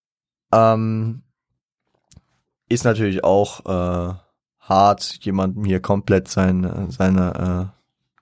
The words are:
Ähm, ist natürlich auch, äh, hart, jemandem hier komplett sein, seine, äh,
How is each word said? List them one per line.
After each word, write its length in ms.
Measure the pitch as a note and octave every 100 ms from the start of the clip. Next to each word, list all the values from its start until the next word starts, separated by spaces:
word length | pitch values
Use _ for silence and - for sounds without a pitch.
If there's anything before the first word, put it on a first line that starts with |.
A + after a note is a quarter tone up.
| _ _ _ _ _
Ähm, 680 | A2 A2+ A2 A2 A2 A2 A#2+ - _ _ _ _ _ _ _ _ - _ _ _ _ -
ist 160 | A#2
natürlich 400 | B2 A2 G#2 F#2
auch, 420 | - G2 G#2 - -
äh, 480 | F2+ F2 F2+ F2 F#2 _ _ _ _
hart, 580 | - F#2+ G2+ G2+ - -
jemandem 400 | G2+ F#2+ F#2+ G#2+
hier 160 | G2+ F#2
komplett 480 | - G2 - F#2+ -
sein, 640 | - F#2 F#2 F#2 E2 F#2
seine, 800 | - F#2 F#2 F2+ - F2+ F2+ F#2
äh, 0 | - _ _ _ _